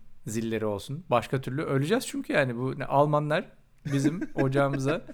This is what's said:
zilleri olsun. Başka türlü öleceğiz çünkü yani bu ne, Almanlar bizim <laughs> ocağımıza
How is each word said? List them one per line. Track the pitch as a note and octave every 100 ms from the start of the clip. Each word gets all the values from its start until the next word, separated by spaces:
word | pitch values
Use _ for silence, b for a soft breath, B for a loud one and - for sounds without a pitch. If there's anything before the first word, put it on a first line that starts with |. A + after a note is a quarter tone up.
| - - -
zilleri | A2 A2+ A2 G#2+
olsun. | G2+ - D3 -
Başka | A#2+ - C3
türlü | B2+ C3+
öleceğiz | E3 C3+ D3+ A#3+ -
çünkü | C#4 -
yani | G3 C3 A#2+
bu | C3 D3+
ne, | B2+
Almanlar | C#3 D3+ D3 D3+ E3 - - _ _ D3
bizim | C#3 D3 - -
<laughs> | -
ocağımıza | C3+ C3+ C#3 C#3 C3+ F3 -